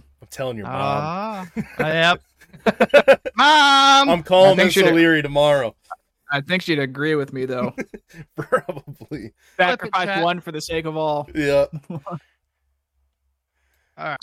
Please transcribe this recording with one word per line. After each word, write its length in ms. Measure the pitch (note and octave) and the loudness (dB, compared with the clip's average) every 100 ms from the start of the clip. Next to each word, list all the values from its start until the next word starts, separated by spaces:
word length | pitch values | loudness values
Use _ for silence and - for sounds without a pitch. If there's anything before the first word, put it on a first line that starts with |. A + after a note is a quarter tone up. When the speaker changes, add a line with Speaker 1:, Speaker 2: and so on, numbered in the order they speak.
| _ _ | _ _
Speaker 1:
I'm 80 | - | -20
telling 260 | - C3 A2+ | -10 -10 -10
your 100 | G#2 | -10
mom. 80 | C3+ | -6
Speaker 2:
Ah, 760 | C#3 C#3+ D3+ F3+ A3 G3+ F3+ A3+ - - | -4 -4 -6 -8 -10 -12 -12 -12 -12 -6
yep. 420 | D#3 D#3+ E3 F3+ _ _ _ - | -4 0 0 0 _ _ _ -4
Speaker 1:
<laughs> 720 | A3+ - - - C4+ B3+ C4 A3 | -4 0 4 4 6 2 2 2
Speaker 2:
Mom! 720 | C#4+ D4+ C#4+ C#4 C#4 C4+ C#4 | 4 6 4 4 4 4 4
Speaker 1:
I'm 140 | F3 | 0
calling 300 | D3+ F#3 F#3+ | 2 6 6
Speaker 3:
I 40 | F#3 | 6
think 100 | F#3 | 2
Speaker 1:
Miss 80 | |
Speaker 3:
she'd 120 | F3+ F3+ | 2 4
Speaker 1:
O'Leary 360 | E3 E3 D#3 | 4 4 2
tomorrow. 520 | C#3+ C#3+ D3 C#3+ A#2 - _ - _ _ - | 0 0 2 2 -2 -8 _ -20 _ _ -8
Speaker 3:
I 100 | C#3+ | -6
think 220 | C#3 F#3 | -4 -4
she'd 160 | F3+ D3+ | -2 -2
agree 360 | C3+ C3 D#3 | -2 -4 -2
with 180 | D3+ C#3 | -2 -4
me, 140 | C3+ C3 | -8 -6
though. 280 | B2+ A#2 - - - _ | -4 -6 -8 -16 -16 _
Speaker 1:
<laughs> 300 | E3 - - | -20 -16 -14
Probably. 960 | - G#3 - D3 - C#3 A#2+ C#3+ A2 _ _ - | -4 -4 -4 -14 -16 -20 -16 -14 -16 _ _ -2
Speaker 3:
Sacrifice 480 | F3+ F3+ F3+ F#3 | -2 -2 -4 -4
Speaker 2:
Flip 40 | F3+ | -4
it, 60 | |
chat. 100 | G3 | -2
Speaker 3:
one 160 | E3+ F3+ | -2 -4
for 120 | E3+ | -10
the 80 | D3+ | -12
sake 240 | - D#3+ D#3+ | -8 -8 -6
of 100 | D#3 | -6
all. 320 | D#3 D3 C#3+ | -4 -4 -6
Speaker 1:
Yeah. 320 | D3+ C#3+ C#3+ C#3+ D#3 | -4 0 0 0 -6
Speaker 3:
<laughs> 140 | - | -14
Speaker 2:
All 80 | E3 - E3+ _ _ _ _ _ _ _ _ _ _ _ _ _ _ _ _ _ - | -14 -12 -14 _ _ _ _ _ _ _ _ _ _ _ _ _ _ _ _ _ -14
right. 200 | D3+ C#3+ | -12 -10